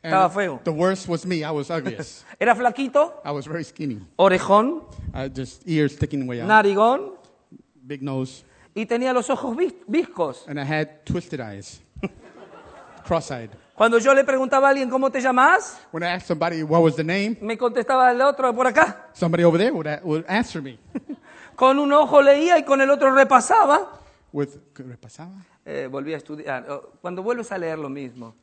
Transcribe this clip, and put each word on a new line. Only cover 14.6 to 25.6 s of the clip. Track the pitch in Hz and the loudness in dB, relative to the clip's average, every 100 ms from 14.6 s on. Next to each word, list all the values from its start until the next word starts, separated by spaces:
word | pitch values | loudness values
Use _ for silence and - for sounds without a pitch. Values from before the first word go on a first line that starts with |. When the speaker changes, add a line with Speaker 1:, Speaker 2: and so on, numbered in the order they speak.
| 277 | 4
Speaker 2:
a | |
alguien, | 277 254 | 2 0
"¿Cómo | 262 269 | -2 -2
te | 269 | -2
llamas?", | 262 247 277 392 - - _ | 0 4 4 4 0 -18 _
Speaker 1:
When | 165 | -8
I | 175 | -6
asked | 180 - | -6 -6
somebody | 165 165 165 | -4 -2 -4
what | 156 165 | 0 4
was | 165 151 | 4 2
the | |
name, | 160 190 208 226 | -2 -2 -2 -6
Speaker 2:
me | 208 - | -8 -4
contestaba | 247 226 240 262 254 | -4 -2 0 4 4
el | 247 | 4
otro | 277 277 262 | 0 2 -2
de | |
por | 233 254 | 0 0
acá. | 214 233 - - | 2 0 -2 -20
Speaker 1:
somebody | - 170 170 | -6 -2 4
over | 170 165 | 4 4
there | 226 | 0
would | 254 151 | -2 -6
a-, | 151 | -8
would | 185 151 165 | -6 -6 -2
answer | 196 233 160 | -4 -4 -8
me. | 135 113 _ | -14 -18 _
<laughs> | - - 285 _ - - - | -16 -14 -18 _ -20 -20 0
Speaker 2:
Con | 262 277 | 2 4
un | 285 | 4
ojo | 285 294 294 | 4 6 6
leía | 277 285 330 339 | 6 4 4 2
y | |
con | 285 269 | 4 2
el | 269 | 2
otro | 285 269 | 4 4
repasaba. | 262 269 262 - 440 277 302 381 - - _ _ | 4 6 4 4 2 4 2 0 -16 -20 _ _
Speaker 1:
With, | 147 143 - _ | -8 -8 -10 _
¿repasaba? | - 127 120 107 - 175 190 175 _ | -20 -20 -20 -20 -20 -20 -20 _ _